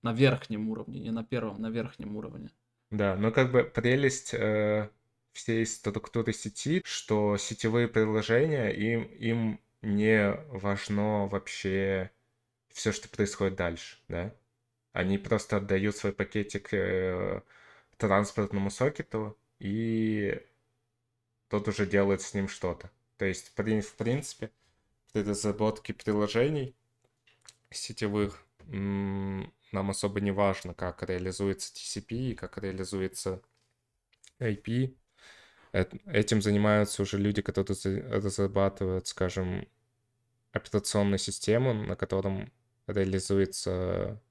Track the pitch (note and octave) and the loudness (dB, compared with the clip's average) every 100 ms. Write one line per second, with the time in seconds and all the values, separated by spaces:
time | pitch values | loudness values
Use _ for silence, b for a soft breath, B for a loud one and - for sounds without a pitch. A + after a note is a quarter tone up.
0 | A#2+ A2+ C3+ C3+ - G#2+ A2 G#2+ - - | -2 6 6 4 -4 -4 -4 -4 -8 -8
1 | A#2 A2+ A2+ B2 A2 G2+ A2 A2+ A2 - | -6 -6 -4 -4 -4 -6 -4 -4 -6 -8
2 | G2+ G#2+ G#2+ - - _ _ _ _ G#2+ | -10 -8 -10 -12 -16 _ _ _ _ 0
3 | G2+ F#2+ A2 A2+ B2+ B2 A#2+ - A#2+ C3 | 2 4 2 4 4 4 2 0 2 4
4 | C#3 B2+ - G#2+ G#2+ G#2+ G#2 G#2+ G#2 _ | 4 0 -6 -2 0 2 2 2 -2 _
5 | _ _ _ - - A2+ A2+ - - G#2 | _ _ _ -12 -2 0 0 -2 -4 -4
6 | - A#2+ A2+ G#2+ G#2+ - C#3 F3 - - | -4 -2 -2 -2 -6 -6 -2 -2 -2 -10
7 | - G#2+ G#2 G2+ - A2 A2+ A#2 A#2 A2 | 0 2 2 2 -2 -2 0 2 2 2
8 | A2 G#2+ G#2 A#2 D#3+ D3 G#2+ - G#2+ A#2 | 2 2 2 4 4 2 0 0 0 0
9 | A2+ - A2+ A#2 A2+ G#2 _ _ G#2+ G2+ | -2 -4 0 2 0 -2 _ _ 0 2
10 | G#2+ A2 G2+ G2 - A#2+ G2+ G2 - G#2 | 6 6 6 0 -6 -6 -2 -2 0 0
11 | G#2 G#2+ G2 G2 - - G2+ G2 F#2+ F#2+ | 2 0 0 -2 -6 -6 -2 0 2 0
12 | F#2 _ _ _ _ _ _ - - G#3 | -4 _ _ _ _ _ _ -4 -2 -2
13 | - - G2+ - G2 F#2+ F2 E2+ - - | -8 -2 -2 2 -2 0 -4 -4 -12 -18
14 | _ E2+ F#2 - _ _ _ _ _ - | _ -6 -6 -10 _ _ _ _ _ -2
15 | F#2 G2 - A2 - G#2 G2 F#2+ G2+ G2+ | 0 0 2 -2 2 -2 2 0 2 0
16 | G2+ G2 G2 G#2+ G#2 G2+ - G#2 F#2+ F#2+ | -4 -2 -4 -2 -4 -6 -4 -2 0 0
17 | F#2 F2+ F#2+ G2 - B B B B _ | 0 -2 -2 -4 -10 B B B B _
18 | A2 G2 G#2 - G2+ G2+ G2 - C3 D3+ | 2 4 2 -2 -2 0 -2 0 -2 0
19 | - A2 G#2+ - _ _ G2 G#2+ A2+ A2+ | -6 -6 -6 -12 _ _ -4 -2 0 2
20 | A2 G#2+ G2+ - - _ _ _ _ _ | 2 0 0 -2 -6 _ _ _ _ _
21 | _ _ _ _ _ G#2 G#2 G2 G2 G2+ | _ _ _ _ _ -2 -2 0 2 4
22 | G2 G2 - G2+ G2 - F#2 E2+ - _ | 4 2 0 -4 -4 -2 -4 -4 -10 _
23 | _ _ G2 F#2 - - G#2+ A2 G#2 - | _ _ -4 -4 -8 -4 0 0 -2 -4
24 | A2+ C3 D3+ - A2 _ _ _ _ _ | -2 -2 -4 -12 -14 _ _ _ _ _
25 | _ G#2+ G2+ G2+ G#2+ G#2 G#2+ G#2+ - A2 | _ -2 0 0 -2 0 0 -2 -8 -8
26 | - G#2 G#2 A#2 C3 D3+ B2+ - _ _ | -2 0 2 2 2 2 -4 -10 _ _
27 | _ _ _ _ - _ _ - - A2+ | _ _ _ _ -20 _ _ -12 -12 -4
28 | G#2+ G#2 G2+ - _ _ - G2 G2 G2 | -2 2 0 -2 _ _ -10 -4 -2 -2
29 | G2 G2 G2 F#2+ - _ _ G2+ G2 G2 | -2 -2 -4 -6 -8 _ _ -4 -2 -2
30 | G#2 G2+ G2+ G2 G2+ F#2 F#2 E2+ F#2 - | -2 0 -2 2 2 2 -6 -6 -6 -6
31 | - F2+ F#2 F2+ G2 F#2+ - - - - | -6 -4 -4 -2 -2 -2 -8 -12 -10 -10
32 | - A2+ C3 A2 F#2+ - G2 F#2+ F#2 G2 | -8 -6 -4 -6 -10 -8 -6 -6 -4 -2
33 | F#2+ - G2 F#2 _ _ _ _ _ _ | -4 -4 -6 -6 _ _ _ _ _ _
34 | _ _ - _ A#2+ G#2 - A#2 C3 C3 | _ _ -20 _ -2 -2 -2 0 0 -4
35 | _ B B B B B B G2 F#2 - | _ B B B B B B 0 0 -2
36 | - G#2+ G#2+ A2 G#2 G#2 G#2+ G#2+ G#2 - | 0 2 4 4 4 4 6 6 4 0
37 | G2+ G2+ G2+ G#2 - - F#2+ G2 G2 G2 | 0 2 2 2 0 -2 0 0 0 -2
38 | - A2 G2+ F#2+ G2 G2+ G2 G2 F#2+ F#2 | -2 -2 -2 0 0 4 2 2 0 0
39 | - - F#2 F#2+ F2+ F#2 - _ _ _ | -4 -2 -2 0 -2 -4 -6 _ _ _
40 | _ _ _ _ _ - - G#2 - G#2+ | _ _ _ _ _ -8 0 -2 2 2
41 | G2+ G2 - - - A2+ C3 A2 G#2+ G2 | 4 2 0 -4 2 4 4 0 -2 -4
42 | - F#2+ G2 F#2+ G2+ _ _ _ - G2+ | 0 0 0 -2 -6 _ _ _ -4 0
43 | F#2+ F#2+ - G2 F#2+ - - F#2 F#2 F#2 | 2 2 2 2 2 0 -2 -2 0 0
44 | G2 G#2+ _ | -2 -6 _